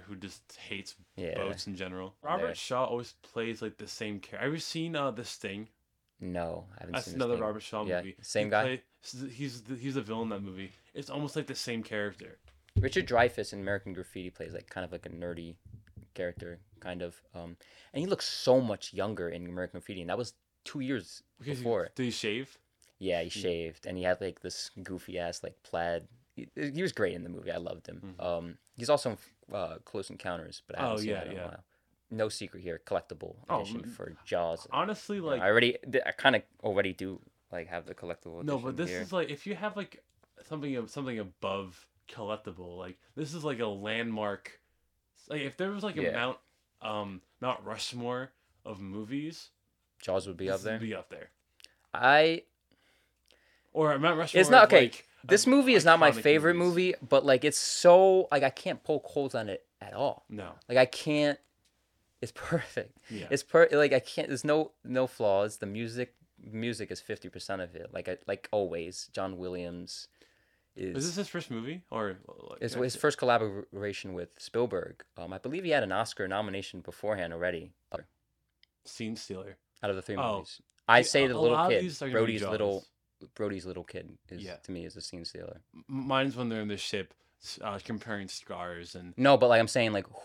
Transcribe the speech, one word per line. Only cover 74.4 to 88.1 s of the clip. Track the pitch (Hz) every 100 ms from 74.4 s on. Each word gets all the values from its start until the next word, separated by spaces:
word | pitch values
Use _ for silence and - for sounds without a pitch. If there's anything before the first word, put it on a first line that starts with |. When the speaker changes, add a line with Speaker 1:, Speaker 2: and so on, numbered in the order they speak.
| - 113 120 92 - - - -
Speaker 2:
Um, | 87
I | 95
believe | 127 170
he | 180
had | 143
an | 101
Oscar | 95 113 - 95
nomination | 98 107 98 95 92
beforehand | - - 104 101 85
already. | 82 87 85 87 _ - - - _ _ _ _ _ _ _ -
Speaker 1:
Scene | - 110 113
stealer. | - 92 98 95 _ _
Speaker 2:
Out | 104
of | 95
the |
three | - 104
Speaker 1:
Oh. | 120 101
Speaker 2:
movies. | 85 - _ _ -
I | 120
Speaker 1:
See, | 123
Speaker 2:
say | 143 135
Speaker 1:
a, |
Speaker 2:
the | 113
Speaker 1:
a |
Speaker 2:
little | 117 139
Speaker 1:
lot | 175
of |
Speaker 2:
kid, | 110
Speaker 1:
these | 180 143
are | 139
gonna | 117
be |
Speaker 2:
Brody's | 113 110
Speaker 1:
Jaws. | 101
Speaker 2:
little, | 107 104 98 - _ _ _ - -
Brody's | 104 98 90
little | 87
kid | 82 90 87 - -
is, | 90
Speaker 1:
Yeah. | 95 87
Speaker 2:
to | -
me, | 90 85
is | -
a |
scene | - 90 85
stealer. | 87 87 - _ -
Speaker 1:
M-, | -
mine's | 135 131 135 139 120
when | 120
they're | 110
in | 104
the | 101
ship, | - 104 95 _ _ _
s-, | - -
uh, | 107 101
comparing | - 107 113